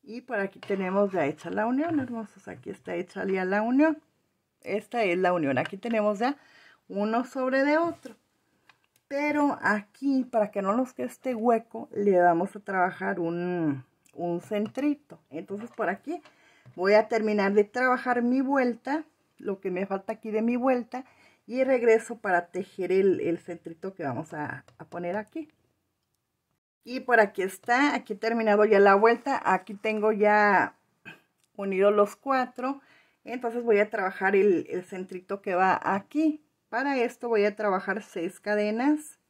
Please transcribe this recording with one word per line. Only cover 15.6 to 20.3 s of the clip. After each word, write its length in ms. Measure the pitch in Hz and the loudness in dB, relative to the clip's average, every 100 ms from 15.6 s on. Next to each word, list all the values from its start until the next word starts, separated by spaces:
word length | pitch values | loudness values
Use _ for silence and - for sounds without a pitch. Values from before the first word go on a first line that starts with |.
| 233 | -12
por 180 | - 175 | -4 -4
aquí 320 | 196 - 349 - _ _ _ - - | -4 -8 -12 -12 _ _ _ -20 -2
voy 160 | 190 | 4
a 160 | 214 220 | 4 4
terminar 460 | 226 214 208 196 | -2 0 2 2
de 100 | 208 | 2
trabajar 560 | 202 247 254 247 247 247 | 0 0 0 0 0 0
mi 220 | 240 254 | 0 0
vuelta, 640 | 262 277 247 233 - 311 - _ _ _ | 0 0 0 -2 -6 -6 -6 _ _ _
lo 200 | - 190 | -8 -6
que 100 | 190 | -6
me 160 | 180 196 | -4 -4
falta 260 | 196 - | -6 -6
aquí 180 | 220 220 | -10 -4